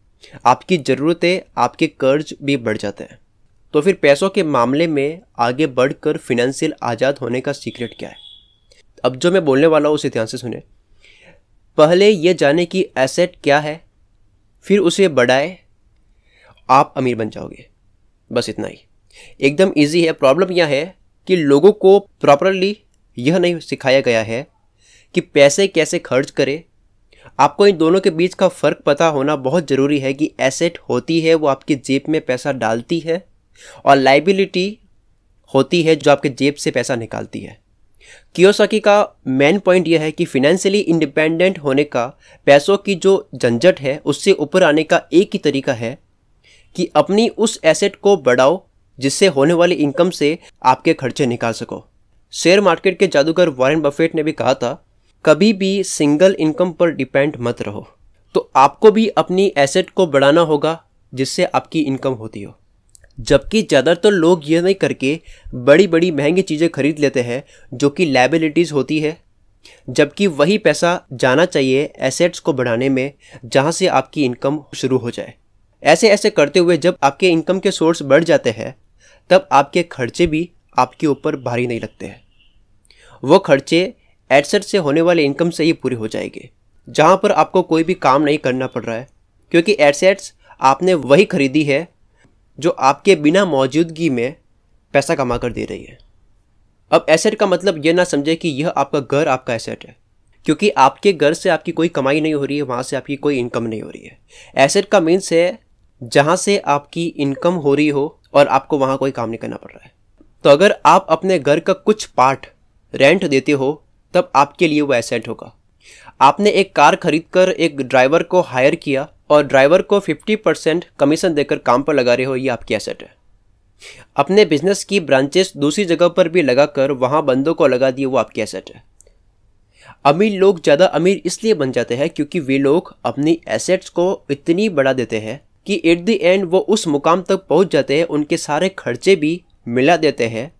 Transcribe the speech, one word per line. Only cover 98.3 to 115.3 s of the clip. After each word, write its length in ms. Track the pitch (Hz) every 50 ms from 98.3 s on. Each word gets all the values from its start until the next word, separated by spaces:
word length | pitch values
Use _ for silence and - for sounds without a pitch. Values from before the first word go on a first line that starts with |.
| 165
कि 120 | 165 - 165
यह 200 | 135 127 156 170
आपका 320 | - 139 139 - - 147
घर 280 | 127 - 139 143 160 151
आपका 260 | 131 127 - - 117
एसेट 300 | 110 - 117 113 - -
है, 100 | - - _ _ _ _ _ _ _ _ _ _
क्योंकि 260 | - 151 - 202 208
आपके 420 | - 139 131 151 - - - 202 185
घर 220 | 147 147 147 170
से 140 | - - 185
आपकी 240 | 165 156 - 175 160
कोई 160 | 156 165 170
कमाई 320 | - 147 131 135 147 160
नहीं 140 | 156 156 151
हो 100 | 143 139
रही 120 | 131 143
है, 60 | 147 143
वहाँ 200 | 127 123 120 127
से 140 | - 143
आपकी 200 | 131 - - 139
कोई 220 | - - 147 143 127
इनकम 260 | 120 120 - 120 117
नहीं 180 | 113 110 107 -
हो 80 | 76
रही 160 | - - -
है। 120 | - - _ _ _ _ - - - -
एसेट 280 | - 135 139 - 202 196
का 160 | - 220 196
मीन्स 320 | 165 160 175 190 190 - 170
है 260 | 165 175 180 220 - _ _ _ _ _ _ _ _ 127
जहाँ 340 | 117 - 147 143 156 180
से 220 | 185 - 208 202 196
आपकी 480 | - - 143 143 - _ - 165 170
इनकम 480 | 165 - - 143 139 135 131 - 175 185
हो 200 | 175 139 139 139
रही 140 | 147 151 151
हो 320 | 143 139 143 160 - _ _ _ -
और 120 | 143 143
आपको 320 | - 123 135 - - 156 139
वहाँ 200 | 135 131 135 135
कोई 120 | 131 139
काम 180 | 131 123 117 113
नहीं 100 | 113 113
करना 180 | - 113 117
पड़ 160 | - - - -
रहा 120 | - -
है। 80 | - _ _ _ _ _ _ _ _ _ _ -
तो 60 | 151
अगर 280 | 143 147 196 214 - - -
आप 200 | 147 165 196 - -
अपने 300 | 160 160 - 190 185 160
घर 220 | 127 147 147 165
का 120 | 160 - 185
कुछ 340 | - _ 160 165 - -
पार्ट 400 | - _ - 127 131 135 - - - _ _ _ _ _ _ _ _ -
रेंट 320 | - 135 143 175 196 185
देते 260 | 160 135 135 131 151 147
हो, 320 | 135 135 135 156 - _ _ _ _ _ _ -
तब 180 | 180 175 - -
आपके 340 | 131 143 - - - 180 160
लिए 120 | 151 147
वो 140 | 147 139 131
एसेट 340 | 117 113 - 127 117 110
होगा। 280 | 120